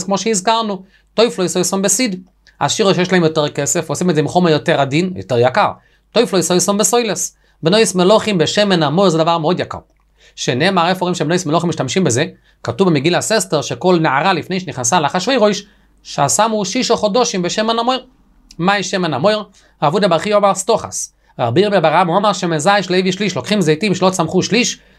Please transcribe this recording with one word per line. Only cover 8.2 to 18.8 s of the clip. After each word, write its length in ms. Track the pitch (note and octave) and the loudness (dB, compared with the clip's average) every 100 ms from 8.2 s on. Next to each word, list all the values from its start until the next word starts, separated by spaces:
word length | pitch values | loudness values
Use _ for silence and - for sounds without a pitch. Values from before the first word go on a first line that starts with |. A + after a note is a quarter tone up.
| G#3+ G3 | 2 0
בשמן 440 | C#3+ - G#3 F3+ | 0 0 0 2
המור 260 | D3 D#3 G3 | 2 2 2
זה 100 | D#3+ | 2
דבר 200 | D#3+ E3+ | 2 0
מאוד 220 | D#3 F3+ | 0 -2
יקר. 180 | - - - _ _ _ _ - | -4 -10 -16 _ _ _ _ -8
שנאמר, 520 | - B2+ E3+ F#3+ E3+ | -4 0 0 2 0
איפה 160 | F#3 | 0
רואים 100 | F3 | -2
שבנויס 320 | F3 D3 F3 D3+ | -2 0 -2 0
מלוכים 220 | E3 E3+ | 0 0
משתמשים 360 | - C3+ F#3+ | -2 -4 0
בזה? 220 | E3 A#2 F3 - _ _ | 0 0 -2 -6 _ _
כתוב 260 | - A2+ F#3+ | -8 0 2
במגילת 440 | C#3 C3 E3 B2+ | 2 2 0 0
אסתר 300 | G#3+ F#3 D#3 | -2 0 -4
שכל 360 | C3+ C3 F3+ F3+ | -4 -2 2 2
נערה 340 | D#3+ C3+ F3 | 2 0 0
לפני 280 | F3 C3 F#3 | -2 -4 -6
שנכנסה 400 | F3+ B2+ B2 F3+ | -6 -6 -2 0
לאחשוורוש, 640 | C#3+ F3+ F3+ C4 G#3 G3 - _ _ _ | 0 -2 -2 2 2 0 -6 _ _ _
ששמו 640 | - - C#3+ - A3 A3 | -12 -4 0 2 0 0
שישו 320 | F#3+ B3+ A#3 A3 | -4 -4 -2 0
חודשים 460 | G#3+ G#3+ A#3+ G3 | 0 0 0 -2
בשמן 360 | F3 F3 A3 A#3 | -4 -2 -2 -2
המור. 160 | A#3+ B3+ - _ _ _ _ - | -2 -4 -8 _ _ _ _ -4
מהי 240 | F3 G3+ | 0 0